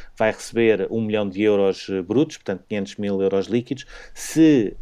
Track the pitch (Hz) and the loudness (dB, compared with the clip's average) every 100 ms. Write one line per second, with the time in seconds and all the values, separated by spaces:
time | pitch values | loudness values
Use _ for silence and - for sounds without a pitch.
0 | - - 110 107 - 117 117 104 95 110 | -12 -2 0 0 -4 2 4 4 0 -2
1 | 110 107 104 95 107 101 98 92 - 95 | -2 -2 -2 0 2 4 2 0 -4 -6
2 | 87 110 156 - - 95 - 107 98 - | 0 0 0 -2 -8 -8 -6 -6 -6 -6
3 | 101 98 98 98 95 117 123 131 - - | -4 0 0 0 0 -2 -2 -8 -10 -18
4 | - - - 151 160 143 101 - | -18 -14 -6 4 6 6 2 -4